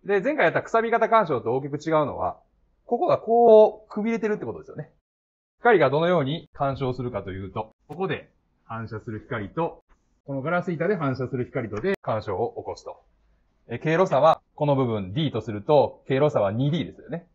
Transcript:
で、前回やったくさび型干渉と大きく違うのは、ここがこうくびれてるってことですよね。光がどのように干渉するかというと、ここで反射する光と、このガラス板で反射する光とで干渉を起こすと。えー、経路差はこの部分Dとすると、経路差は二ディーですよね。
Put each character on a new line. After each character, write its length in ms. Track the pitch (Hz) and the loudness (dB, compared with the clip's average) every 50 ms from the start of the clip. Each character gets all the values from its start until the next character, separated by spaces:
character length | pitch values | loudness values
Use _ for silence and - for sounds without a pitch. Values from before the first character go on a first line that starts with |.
| _ | _
で、 160 | 175 202 196 | 0 0 0
前 140 | 185 262 311 | 0 0 0
回 100 | 277 202 | 2 2
や 60 | 165 | 2
っ 20 | 143 | 2
た 80 | - | 0
く 80 | - - | -4 0
さ 120 | - 226 | 0 0
び 100 | 226 233 | 2 2
型 180 | 226 226 226 214 | 0 0 2 4
干 180 | 226 226 208 | 4 2 2
渉 140 | 151 147 117 | 2 -2 -2
と 120 | - 113 123 | -2 -2 -2
大 80 | 135 139 | -2 -4
き 60 | 143 | -6
く 80 | 143 | -8
違 140 | 139 - 160 | -8 -4 0
う 0 | 160 156 147 | 2 2 2
の 120 | 120 - | 0 -4
は、 200 | 82 87 101 - - _ _ _ _ _ _ _ _ _ | -4 -6 -6 -6 -8 _ _ _ _ _ _ _ _ _
こ 140 | - 240 240 | -6 -2 -2
こ 80 | 349 | 2
が 100 | 330 269 | 0 0
こ 680 | - - 214 226 233 240 233 220 214 214 - - - - | 0 0 2 4 6 8 10 10 10 10 8 4 -6 -20
う 40 | _ | _
く 100 | - 214 | -8 -6
び 100 | 208 226 | -4 -4
れ 80 | 226 220 | -4 -2
て 100 | 226 208 | -2 -4
る 60 | 208 | -4
っ 20 | |
て 80 | - - | -4 -6
こ 80 | - - | -10 -12
と 60 | - | -12
で 60 | - | -16
す 60 | - | -16
よ 60 | - | -14
ね。 140 | - 147 - _ _ _ _ _ _ _ _ _ _ _ _ _ _ | -14 -14 -16 _ _ _ _ _ _ _ _ _ _ _ _ _ _
光 200 | - 240 226 175 | 4 4 6 6
が 100 | 147 131 | 4 4
ど 100 | 135 151 | 2 2
の 80 | 165 | 2
よ 140 | 175 185 170 | 2 2 2
う 20 | 139 | 0
に 240 | 135 151 165 - _ _ | -2 -4 -6 -8 _ _
干 240 | - 143 139 131 | -4 -4 -4 -2
渉 160 | 127 139 127 123 | -2 -4 -4 -4
す 100 | 131 127 | -4 -6
る 80 | 123 | -6
か 100 | 120 110 | -6 -8
と 100 | 92 95 | -8 -8
い 140 | 92 95 98 | -10 -10 -10
う 60 | 92 | -10
と、 200 | 92 110 110 - _ _ _ _ | -10 -10 -10 -10 _ _ _ _
こ 60 | 143 | -8
こ 120 | 165 190 | -6 -4
で 240 | 180 131 - - _ _ _ _ _ _ _ _ | -4 -6 -8 -10 _ _ _ _ _ _ _ _
反 240 | _ 113 113 113 | _ -12 -10 -10
射 140 | 101 117 107 | -10 -12 -12
す 100 | - 120 | -12 -12
る 80 | 110 104 | -12 -12
光 300 | - - 127 110 101 95 | -10 -8 -8 -8 -8 -8
と、 340 | - 156 170 160 - - _ _ _ _ _ _ _ _ _ | -6 -4 -6 -6 -6 -12 _ _ _ _ _ _ _ _ _
こ 80 | - 139 | -10 -10
の 80 | 135 | -6
ガ 100 | 127 160 | -4 -2
ラ 120 | 175 175 175 | -4 -2 -2
ス 80 | 190 | -4
板 160 | 175 143 165 | -4 -4 -2
で 80 | 185 214 | -2 -2
反 220 | 170 151 135 127 | -2 -2 -4 -4
射 100 | 123 127 | -4 -6
す 80 | 120 - | -6 -4
る 100 | 123 123 | -6 -6
光 220 | - - 139 113 | -6 -6 -8 -6
と 140 | 104 104 104 | -6 -8 -4
で 140 | 160 190 196 _ | -4 -4 -4 _
干 200 | - - 120 107 | -4 -6 -6 -4
渉 160 | 98 107 95 | -4 -6 -4
を 180 | 90 113 - - | -4 -4 -6 -6
起 60 | 87 - | -10 -12
こ 120 | - 87 | -12 -14
す 80 | - - | -12 -14
と。 160 | - - - _ _ _ _ _ _ _ _ _ _ _ _ _ | -16 -18 -18 _ _ _ _ _ _ _ _ _ _ _ _ _
え 80 | - 117 | -12 -12
ー、 40 | 120 | -6
経 100 | - 156 | -2 0
路 160 | 160 170 190 | 2 2 2
差 140 | 190 165 131 | 2 2 4
は 200 | 143 160 156 - _ _ _ | 4 4 4 2 _ _ _
こ 120 | - 151 | -4 0
の 80 | 143 143 | 0 2
部 80 | 135 135 | 0 0
分 280 | 120 110 104 95 90 101 | 0 -2 -4 -6 -6 -6
D 180 | 156 160 131 | -4 -4 -4
と 100 | - 113 | -4 -6
す 100 | - - | -8 -6
る 120 | 104 101 98 | -10 -8 0
と、 400 | - 151 143 120 - - _ _ | 4 4 4 4 2 -4 _ _
経 80 | - 135 | -2 0
路 160 | 131 147 151 | 2 2 2
差 80 | 147 - | 2 2
は 140 | 101 98 104 | 0 0 0
二 180 | 120 135 147 | 0 -2 -2
デ 60 | 156 | -2
ィ 40 | 165 101 | -2 -6
ー 20 | |
で 80 | 87 - | -8 -10
す 80 | - | -18
よ 80 | - - | -14 -12
ね。 180 | 127 170 - _ | -12 -12 -12 _